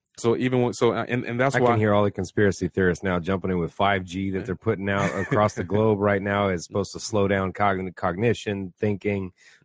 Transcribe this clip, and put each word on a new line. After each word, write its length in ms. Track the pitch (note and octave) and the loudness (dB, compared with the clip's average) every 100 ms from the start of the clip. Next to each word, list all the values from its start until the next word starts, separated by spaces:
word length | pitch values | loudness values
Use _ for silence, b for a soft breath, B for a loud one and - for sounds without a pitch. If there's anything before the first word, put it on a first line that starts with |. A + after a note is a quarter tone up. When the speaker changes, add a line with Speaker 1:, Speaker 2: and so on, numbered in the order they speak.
| _ - | _ -2
Speaker 1:
So 160 | - | 0
even 280 | E2+ B2+ B2+ | 2 0 0
when, 100 | A#2+ | 0
so, 200 | - A#2+ | 0 0
uh, 100 | G#2 - | 0 -2
and, 160 | B2 - | -4 -2
and 120 | A#2+ | -2
that's 180 | C3+ B2+ | 0 2
Speaker 2:
I 40 | |
Speaker 1:
why 120 | B2 | 2
Speaker 2:
can 60 | A#2 | 4
hear 140 | G#2+ | 4
all 100 | G#2 | 4
the 80 | G#2 | 2
conspiracy 580 | - F#2 - G2+ F2+ F2 | 0 -4 2 2 2 -2
theorists 360 | - F#2 E2 | 2 2 2
now 160 | G2 F2+ | 0 -2
jumping 300 | D#2+ G2 F#2 | 0 -2 -2
in 80 | F#2 | -2
with 120 | D#2+ | -2
five 320 | - G2+ G2 | 0 0 0
G 280 | F#2 F2+ G2 | -4 -6 -4
that 80 | F#2+ | -4
Speaker 1:
Yeah. 60 | |
Speaker 2:
they're 120 | G2 F2+ | -4 -4
putting 320 | A2 G2 G2 | -4 -2 -2
out 260 | G2 G2+ | 0 0
across 380 | G2 F#2+ A2 G#2 | -2 0 2 2
the 100 | - | 0
Speaker 1:
<laughs> 80 | F2 | -2
Speaker 2:
globe 260 | G2+ A2 G#2 | 2 2 2
right 220 | G2+ G2+ | 2 0
now 260 | G2+ G2+ G2+ | 0 0 0
is 160 | F2+ | -2
supposed 280 | - G#2 F#2+ | -4 -4 -4
to 80 | F2 | -6
slow 280 | - G#2 G2 | -4 0 2
down 240 | G2 F#2+ | 2 0
cogn-, 420 | - G#2 F#2+ F#2 | 0 0 0 -4
cognition, 800 | - F#2 F2 A#2 G#2 - G2 F#2+ - | -4 -4 0 0 0 -4 -6 -8 -4
thinking. 540 | G#2+ G2+ G#2 G2+ F#2 b b b | -4 -2 -2 -4 -4 b b b